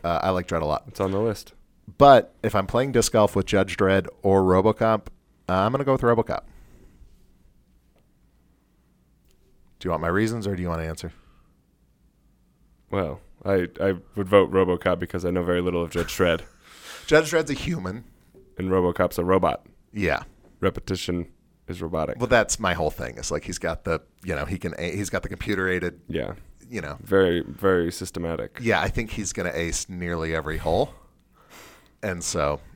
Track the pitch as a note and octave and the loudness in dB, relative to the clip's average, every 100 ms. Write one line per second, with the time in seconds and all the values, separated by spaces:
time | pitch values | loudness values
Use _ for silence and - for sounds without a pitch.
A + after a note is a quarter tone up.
0 | E2+ E2 F#2+ F#2 F2+ E2+ D2+ D2 - - | -2 0 0 0 0 -2 0 -4 -6 -4
1 | F#2+ G2 A2+ G#2 - - _ _ - - | -2 0 -2 -4 -10 -20 _ _ -8 6
2 | C#3 B2+ - _ A2 G#2 G2 A#2+ C3+ A#2+ | 10 10 6 _ -2 0 0 0 2 2
3 | A2 A2+ G#2 G2+ F#2+ G2 G2 - F#2+ F#2+ | 2 4 4 2 2 2 2 2 4 4
4 | F2+ - G2 F#2+ F#2 F#2 G2+ G#2 A2+ A2 | 0 -2 4 6 6 6 4 2 2 0
5 | - - _ _ - F#2 G#2 C3+ C#3 C3 | -2 -20 _ _ -2 0 2 0 0 2
6 | A#2+ A#2 A2 - - - - - - - | 2 2 0 -4 -8 -20 -20 -20 -20 -20
7 | - - _ _ _ _ _ _ _ _ | -20 -20 _ _ _ _ _ _ _ _
8 | _ _ _ _ _ _ _ _ _ _ | _ _ _ _ _ _ _ _ _ _
9 | _ _ _ _ _ _ _ - F#2 D#2+ | _ _ _ _ _ _ _ -10 -4 -2
10 | E2 F#2 A2 A#2 G2 F#2 F2+ E2 D#2+ D#2+ | 0 0 0 -2 -4 -4 -4 -4 -6 -8
11 | E2+ - - _ _ _ _ _ _ _ | -12 -14 -20 _ _ _ _ _ _ _
12 | _ _ _ _ _ _ _ _ - G2+ | _ _ _ _ _ _ _ _ -8 -6
13 | E2+ - - - - G2 F2 - G2 F2+ | -4 -8 -16 -10 -2 0 -2 -2 -2 -2
14 | - - F#2+ G2+ F#2 F#2+ F2+ F2+ F#2+ F2 | -6 -6 4 4 6 4 2 2 0 -2
15 | F2+ F2+ F2 F2+ F2 F2 F2+ F2 E2+ E2+ | -2 -4 -2 -2 0 0 0 -2 -4 -4
16 | E2 - F2+ E2 - _ - - - - | -4 0 0 0 -4 _ -20 -20 -20 -12
17 | - D3+ D#3 E3+ D3 C#3 - E3 F#2 G#2+ | 2 4 4 0 -2 -4 -4 -6 -6 -10
18 | - _ _ - - - F#2+ F#2+ F2+ E2+ | -14 _ _ -20 -20 -8 0 2 2 2
19 | F2+ - F2+ F#2+ F2 - _ _ _ G#2 | -2 0 2 2 2 -2 _ _ _ -4
20 | F2+ C2 - - - - F#2+ - - F#2 | -2 -2 -6 -20 -20 -4 -4 -4 -6 -6
21 | - F2 E2 - _ _ - F2 E2 E2+ | -4 -4 -6 -14 _ _ -14 -10 -6 -4
22 | D#2 - A#2+ B2 G#2 - G2+ F2 D2+ - | -4 -2 2 4 2 0 -2 0 -2 -4
23 | B1 A#1 - D2+ - E2+ E2+ D#2+ - D#2+ | -10 -10 -6 -6 -6 -6 -6 -6 -4 -4
24 | _ _ F2+ D2+ D2 F#2 F2+ D#2 E2+ G2 | _ _ -8 -6 -4 -6 -6 -6 -6 -6
25 | G2 F#2+ - - - G2 F#2 F#2 F2 - | -4 -6 -6 -8 -4 -2 0 0 -2 -8
26 | - E2+ G#1 - - - - A#2 D2+ C#2+ | -8 -6 -6 -10 -16 -20 -12 -10 -8 -10
27 | - G2 F#2 F2 - C#2+ G2 F#2 E2+ - | 0 4 4 2 -4 -2 0 2 0 -4
28 | F#2 - E2+ E2 A1 - A#2 F#2+ F#2 B2 | -10 -8 -6 -6 -8 -6 0 0 0 -2
29 | A2 - G2 - F2 C2+ E2+ - - F#2 | -6 -6 -8 -6 -4 -4 -4 -4 -8 -8
30 | F2 E2+ D#2+ D#2+ D2+ D#2+ D2+ F2 C#3 - | -6 -4 -2 -4 -4 -4 0 0 0 -6
31 | _ _ _ _ _ - - - _ - | _ _ _ _ _ -20 -20 -20 _ -10
32 | G#2+ F2+ D#2+ F2 D2 D2 - | -8 -6 -4 -2 -2 -2 -8